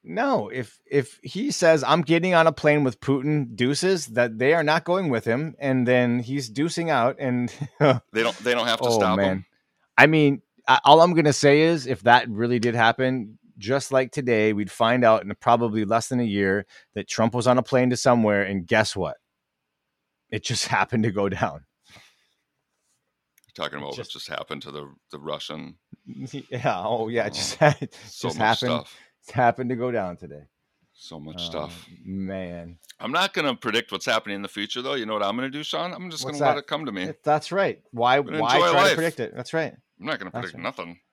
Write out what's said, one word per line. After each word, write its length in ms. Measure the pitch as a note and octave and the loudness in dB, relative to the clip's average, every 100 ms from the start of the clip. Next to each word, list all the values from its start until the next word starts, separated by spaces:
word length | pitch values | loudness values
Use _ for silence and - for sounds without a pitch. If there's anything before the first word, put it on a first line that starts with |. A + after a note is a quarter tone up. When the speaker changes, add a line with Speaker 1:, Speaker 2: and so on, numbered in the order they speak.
Speaker 1:
No, 460 | - F#3 C#4 A3+ G#2 | -8 -4 -2 -2 -4
if, 300 | B2 A#2 _ _ | -8 -10 _ _
if 300 | C#3 B2 - | -2 -2 -12
he 280 | - F#3 C#4+ | -12 -6 -6
says, 320 | - E3 D#3+ | 2 4 4
"I'm 180 | B2+ D#3+ | 4 0
getting 320 | D3 E3 F3+ | 4 2 4
on 140 | F3 D#3+ | 4 4
a 40 | |
plane 300 | D3 D3+ D3 | 4 2 2
with 160 | C3+ A#2 | 0 -2
Putin, 540 | - C#3 C#3 D3+ B2 A2 | -2 -2 0 -2 -2 -2
deuces," 520 | B2 C#3+ F#3 F#3 A#2 | 0 0 0 -2 -2
that 320 | A2+ A#2+ A2 | 0 0 2
they 140 | C3 | 2
are 100 | E3 | 4
not 200 | D3+ D#3+ F3 | 2 0 0
going 240 | F3+ F3+ | 0 0
with 160 | A#2 A#2 | -2 0
him, 300 | A#2 D#3+ - | -2 -4 -6
and 280 | C#3 C3 A#2+ | -2 0 4
then 320 | B2+ B2 A#2+ | 4 2 0
he's 300 | A#2 C#3 A#2+ | -4 -8 -6
deucing 380 | A2 D#3+ F3 E3+ | -4 -4 -2 -2
out, 280 | C#3 A#2+ - | 2 0 0
and 340 | C3+ B2 B2 - D3 _ | -4 -2 -4 -6 -14 _
<laughs> 220 | D3 B2 _ | 2 2 _
Speaker 2:
They 100 | G#2+ | 0
don't, 140 | A#2 - | 0 -2
they 100 | A2+ | -2
don't 140 | A#2+ A#2 | 0 0
have 140 | A2+ | 0
to 80 | B2 | 2
Speaker 1:
Oh, 20 | |
Speaker 2:
stop 280 | A2+ G#2+ G2 | 4 4 2
him? 0 | |
Speaker 1:
man. 220 | G2 F#2+ - _ _ _ _ - | 0 -2 -8 _ _ _ _ 6
I 100 | C#3+ | 6
mean, 340 | D#3 D3 C#3 _ _ - | 8 4 2 _ _ 2
I, 120 | C3 - | 4 8
all 160 | D#3+ | 8
I'm 120 | F3 | 8
gonna 200 | E3+ D3+ | 6 2
say 280 | C3 D3 C#3+ | 4 4 6
is, 260 | D#3+ E3 B2 | 4 0 -4
if 160 | A#2+ | -2
that 260 | A2+ A#2+ A#2 | 6 6 6
really 300 | G#2 A#2 A#2+ | -2 0 0
did 160 | A#2+ A#2 | 0 2
happen, 640 | A2+ A#2 C3 C3 G#2+ A2 _ - | 2 2 -2 -2 -8 -16 _ -14
just 340 | G2 C3+ - | -4 -4 0
like 200 | C3+ B2+ | 0 0
today, 420 | - B2 A2+ G#2+ | -4 0 2 2
we'd 180 | G#2 G#2 | 0 -6
find 340 | - A2+ B2 A#2+ | 0 0 4 4
out 180 | A2 | 4
in 100 | F#2 G#2+ | 0 -4
probably 440 | - A#2 A#2 G#2+ G2+ | 2 2 2 -2 0
less 240 | A2+ - | -2 -2
than 100 | B2+ | -4
a 40 | A#2 | -2
year 400 | G2+ G2 G2+ - - _ G#2+ | 0 0 0 -4 -20 _ -12
that 120 | G2 | -8
Trump 260 | - A2+ B2 | -2 0 2
was 120 | A#2+ | 2
on 100 | B2 | 2
a 60 | |
plane 280 | A#2+ B2+ B2+ | 2 0 2
to 60 | B2 | 2
somewhere, 460 | C3+ A#2+ A2 G2+ | 2 4 2 0
and 240 | G2 G2 E2+ | -2 -6 0
guess 280 | A2 G#2+ G2 | 0 0 -4
what? 220 | D#2+ C2+ _ _ _ _ _ _ _ _ _ _ _ | -8 -8 _ _ _ _ _ _ _ _ _ _ _
It 120 | G#2+ | -10
just 240 | - A#2+ - | -6 -6 -2
<laughs> 20 | |
happened 340 | A#2 F#2+ A#2 A2 | 0 0 0 0
to 60 | |
go 180 | G2 G2 | 0 -2
down. 360 | F#2 F#2+ D2 _ _ _ - _ _ _ _ _ _ _ _ _ _ _ _ _ _ _ | -2 -4 -6 _ _ _ -20 _ _ _ _ _ _ _ _ _ _ _ _ _ _ _
Speaker 2:
You're 180 | - D2+ | -10 -10
talking 140 | C#2+ | -8
about 160 | C#2 C2+ | -12 -12
Speaker 1:
Just 140 | - | -14
Speaker 2:
what 0 | |
just 200 | - - | -16 -12
happened 340 | D2 - D2 | -10 -10 -12
to 80 | D2 | -12
the, 180 | C#2+ D2 C#2 _ | -14 -16 -20 _
the 80 | D2 | -14
Russian 560 | D2+ D2 - D#2 D2 - _ - - | -12 -12 -10 -12 -14 -20 _ -20 -20
Speaker 1:
<laughs> 440 | C3+ C3 C#3 - | -16 -14 -14 -12
Yeah, 340 | B2 B2 F#2+ G2+ | -4 -2 -2 -4
oh, 220 | A#2 A2 | -4 -2
yeah, 180 | A#2 G#2 | -2 -4
it 60 | |
Speaker 2:
Oh, 20 | - | -4
Speaker 1:
just 200 | - - | -8 2
<laughs> 40 | |
ha-, 160 | D3+ D3 - - - | 2 2 -8 -14 -20
Speaker 2:
so 200 | - F#2 | -10 -8
Speaker 1:
just 100 | G2 | 0
Speaker 2:
much 80 | A2 | 0
Speaker 1:
happened, 380 | A2+ B2+ D2+ | 0 -2 -4
Speaker 2:
stuff. 140 | C#2+ - _ _ - | -6 -20 _ _ -8
Speaker 1:
it 60 | |
happened 360 | - A#2+ A#2 B2 | 2 2 2 -6
to 40 | B2 | -4
go 140 | B2 | -2
down 260 | A#2 F#2 F2 | -4 -4 -8
today. 260 | E2+ D2 D2 _ _ _ _ | -14 -16 -16 _ _ _ _
Speaker 2:
So 260 | _ - D#2+ | _ -20 -16
much 180 | D2+ F2 | -16 -12
Speaker 1:
Oh, 80 | E2+ | -10
Speaker 2:
stuff. 420 | D#2+ D2+ E2+ - - F#2 | -8 -10 -14 -20 -20 -12
Speaker 1:
man. 720 | F#2+ F#2+ F#2+ F2+ F2 E2+ E2 _ - | -10 -8 -10 -10 -14 -16 -20 _ -14
Speaker 2:
I'm 120 | A#2+ | -6
not 220 | D#3 G3 | -4 -2
gonna 220 | E3+ D3 A#2 | -2 -4 -4
predict 360 | A#2+ A2 A#2 | -2 -4 -4
what's 140 | F#2+ - | -8 -2
happening 300 | A2 G#2 G2+ | -2 -2 -10
in 40 | |
the 40 | G2 | -10
future, 340 | - G2+ B2 | -10 -8 -8
though. 120 | B2+ C#3 | -6 -6
You 100 | A2 | -4
know 80 | |
what 100 | G#2+ | -4
I'm 120 | G2+ A#2 | -4 -4
gonna 140 | C3 | -8
do, 140 | C#3+ | -10
Sean? 300 | D3+ D#3 F3 | -8 -8 -8
I'm 160 | F3 F3+ | -10 -14
just 120 | D#3+ C3 | -10 -10
Speaker 1:
What's 140 | D3 | -2
Speaker 2:
gonna 100 | C#3 | 0
let 60 | C#3+ | 0
Speaker 1:
that? 40 | |
Speaker 2:
it 80 | - | -4
come 180 | D3+ D3 | -8 -6
to 60 | |
me. 120 | G2 | -6
Speaker 1:
It, 200 | F#2 - | -8 -6
that's 280 | D3+ D3+ - | 0 0 0
right. 300 | F#3 F3+ - _ | -2 -2 -4 _
Why, 260 | A#2 A#2+ C#3 | -2 2 2
Speaker 2:
I'm 80 | C#3+ | 0
gonna 160 | - | -2
Speaker 1:
why 160 | A2+ C#3 | 2 4
Speaker 2:
enjoy 140 | F3 | 4
Speaker 1:
try 100 | C#3+ | 4
Speaker 2:
life. 60 | D3 | 4
Speaker 1:
to 40 | D3+ | 2
predict 240 | E3 - | -2 -4
it? 140 | A2+ - | -8 -8
That's 180 | B2+ | -6
right. 200 | D#3+ D3+ - _ _ | -4 -6 -10 _ _
Speaker 2:
I'm 60 | A#2 | -8
not 140 | C#3+ | -8
gonna 120 | F#2 | -8
Speaker 1:
That's 120 | A#2+ F#2+ | -10 -10
Speaker 2:
predict 120 | - | -8
Speaker 1:
right. 60 | |
Speaker 2:
nothing. 360 | F#2+ C3+ E2+ F2 _ | -10 -10 -14 -16 _